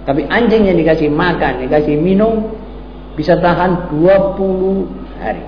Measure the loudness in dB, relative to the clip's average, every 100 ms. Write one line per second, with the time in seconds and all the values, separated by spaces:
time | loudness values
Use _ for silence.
0 | -2 -2 0 0 2 4 4 4 2 2
1 | 2 2 0 0 -2 -2 0 0 2 0
2 | 2 2 2 0 -4 -8 -14 -16 -16 -18
3 | -16 -8 0 2 2 2 0 0 -2 0
4 | 4 4 2 -2 -2 0 0 -2 -4 -8
5 | -14 -10 -8 -8